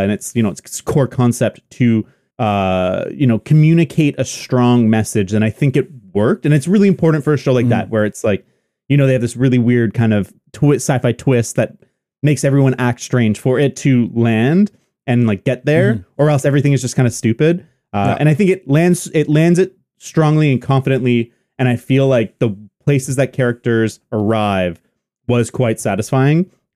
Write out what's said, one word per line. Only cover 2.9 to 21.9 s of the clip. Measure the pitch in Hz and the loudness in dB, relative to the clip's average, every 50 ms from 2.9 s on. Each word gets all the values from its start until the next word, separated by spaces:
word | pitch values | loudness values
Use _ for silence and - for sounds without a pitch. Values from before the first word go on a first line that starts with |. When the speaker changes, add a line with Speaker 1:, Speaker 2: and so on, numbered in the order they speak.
| 95 92 - - | -4 -4 -6 -8
Speaker 1:
you | - - 143 | -4 -2 0
know, | 123 113 107 | 0 0 -2
communicate | - - 151 156 151 156 165 165 165 156 - - 156 143 143 - | 0 0 2 2 4 4 2 2 0 -2 -2 -2 -2 -2 -2 -4
a | 135 | -6
strong | - - - - - 131 127 123 123 123 123 117 110 | -8 -8 -14 -8 -4 -2 0 2 2 2 2 2 2
message. | 110 110 104 - - 110 98 92 | 2 0 -2 -2 -2 -4 -2 -2
And | 107 104 110 | -2 0 0
I | 110 | -2
think | - - 151 139 - | -2 -2 -2 0 0
it | 147 - - 143 120 104 92 | -2 -4 -4 -10 -20 -16 -6
worked. | 85 101 107 135 214 - - | -4 -2 0 0 0 0 0
And | 147 151 | 0 0
it's | 143 139 | 0 2
really | 170 196 202 202 196 | 2 2 4 4 2
important | 170 - 175 160 156 151 | 2 2 2 0 0 0
for | - 151 151 | 0 -2 -2
a | 139 | 0
show | - 143 | 0 0
like | 127 123 120 | 0 2 2
Speaker 2:
Mm. | 120 | 0
Speaker 1:
that, | 110 95 85 - | 0 -2 -2 -4
where | 110 107 107 | -2 -2 -2
it's | 104 - - - | -2 -4 -4 -2
like, | 110 98 - _ _ _ _ _ _ _ _ _ - | -2 -2 -2 _ _ _ _ _ _ _ _ _ 0
you | 139 | 2
know, | 143 139 | 2 4
they | 135 | 2
have | 131 127 | 2 0
this | 120 117 - | -2 -4 -2
really | 117 131 131 127 123 | 0 0 2 2 2
weird | 113 120 120 120 117 107 - | 2 2 2 2 0 0 0
kind | - 117 110 | 0 0 2
of | 107 104 95 - - _ _ _ | 2 0 -2 -4 -10 _ _ _
twi-, | - - 151 143 143 | -6 0 2 2 2
sci-fi | - - - 139 120 - 120 | 0 0 -2 -2 0 0 -2
twist | 117 - - - 127 117 113 - - | -2 -2 0 0 0 0 0 -2 -2
that | 127 113 - - - _ _ _ _ _ _ _ - | -4 -4 -4 -6 -18 _ _ _ _ _ _ _ -4
makes | - 147 143 - | -2 -2 0 0
everyone | - 139 135 143 135 131 123 - | 0 0 2 4 2 2 0 0
act | 127 123 117 - | -2 -4 -4 -6
strange | - - - 123 117 107 104 - | -6 -4 0 0 2 0 0 -2
for | - 131 127 131 | -2 0 0 2
it | 143 131 - | 0 -2 -2
to | - - 143 131 120 117 92 - | -2 0 0 2 2 0 0 -2
land | 117 113 127 131 110 117 135 165 190 208 196 _ _ _ _ _ _ - | -2 0 0 2 2 2 2 2 2 0 0 _ _ _ _ _ _ -4
and, | 123 120 123 120 110 | -2 0 0 2 0
like, | 101 92 - | -2 -2 -2
get | 139 127 - - | -4 -4 -4 -2
there, | 147 151 165 190 202 - | -2 0 2 2 0 -2
Speaker 2:
Mm-hmm. | 101 - _ _ - | -4 -8 _ _ 0
Speaker 1:
or | 143 151 | 0 2
else | 147 135 - | 2 0 0
everything | 147 139 147 135 147 | 0 0 2 2 2
is | 139 120 | 0 0
just | 127 120 - | -2 -4 -2
kinda | - 131 117 | 0 0 0
stupid. | - - - 113 113 - 151 160 175 185 - _ _ _ _ - | -2 -2 -2 -2 0 2 0 0 0 -2 -6 _ _ _ _ -8
Uh, | - 101 101 101 | -4 -2 0 0
Speaker 2:
Yeah. | 98 - | 0 2
Speaker 1:
and | 147 151 | 2 0
I | 151 | 2
think | 143 208 180 | 2 2 0
it | 190 185 - 139 | 0 -2 -2 0
lands, | 139 156 170 180 175 175 - - - | 0 2 2 2 0 0 -2 -4 -2
it | 160 151 147 | -2 0 2
lands | 147 151 165 170 175 175 | 2 2 4 4 2 2
it | 190 - _ _ _ _ _ _ | 0 -2 _ _ _ _ _ _
strongly | - - - 160 156 151 151 156 156 147 | -16 -6 -2 0 2 2 2 2 2 2
and | 131 117 | 0 -2
confidently. | - - 139 135 135 135 135 127 127 123 120 117 117 117 _ _ _ _ _ - | 0 0 -2 0 0 0 -2 0 0 0 0 0 -2 -4 _ _ _ _ _ -2
And | 127 127 | -2 -2
I | 120 | -2
feel | - - - | -2 -2 0